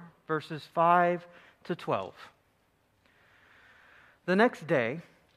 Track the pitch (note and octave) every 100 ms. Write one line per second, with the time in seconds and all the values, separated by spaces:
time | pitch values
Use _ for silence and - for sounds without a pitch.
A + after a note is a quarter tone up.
0 | E3+ _ - D#3 - D3+ - E3 E3+ F3
1 | F3 F3 - - - _ - F3 - A2+
2 | F#2 - - _ _ _ _ _ _ _
3 | _ _ _ _ _ _ _ _ _ -
4 | - _ - F#3+ B3 - D3+ D3+ A2+ E3
5 | - _ _